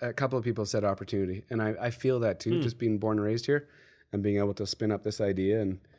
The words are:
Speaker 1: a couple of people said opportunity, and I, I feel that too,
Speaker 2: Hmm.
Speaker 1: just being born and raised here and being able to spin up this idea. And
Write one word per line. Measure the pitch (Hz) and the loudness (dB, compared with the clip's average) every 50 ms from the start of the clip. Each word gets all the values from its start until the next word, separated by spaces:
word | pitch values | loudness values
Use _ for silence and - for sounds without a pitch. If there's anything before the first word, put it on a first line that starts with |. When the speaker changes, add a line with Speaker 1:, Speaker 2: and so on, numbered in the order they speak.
Speaker 1:
a | 123 120 113 | -6 -6 -2
couple | - 139 127 127 127 | -2 -2 0 0 0
of | 110 | 0
people | 123 107 113 104 | 0 -2 -2 -2
said | 107 - 110 101 | -2 0 0 2
opportunity, | 101 98 - 98 - - 98 98 90 92 101 - - | 2 0 -2 -4 -4 -2 -2 0 0 -2 -6 -6 -4
and | 120 113 | -2 -2
I, | 110 107 110 82 | 0 -2 -2 -2
I | 110 120 | -4 -4
feel | 120 - - 131 127 123 | -4 -2 0 0 2 2
that | 117 107 92 - | 2 0 0 0
too, | - - 175 | 0 0 0
Speaker 2:
Hmm. | 170 143 | 2 0
Speaker 1:
just | 117 117 - | 0 -2 0
being | 120 113 110 104 | 0 0 0 2
born | 110 110 107 104 | 2 2 2 2
and | 104 | 2
raised | 104 113 117 - | 0 0 0 2
here | - 143 147 143 - - - - - - _ _ - - | 2 0 0 0 -4 -20 -20 -20 -20 -20 _ _ -6 -4
and | 104 101 | 0 0
being | 104 101 101 | 2 2 2
able | 101 101 98 | 2 0 0
to | - 104 | -2 -4
spin | 98 - - 113 107 104 | -6 -4 -2 0 0 0
up | 98 - | 0 -2
this | 107 107 - | -4 -2 0
idea. | 107 98 98 92 95 98 107 110 | 0 0 2 2 2 2 2 2
And | 104 95 95 95 _ _ - | 2 0 -2 -4 _ _ -20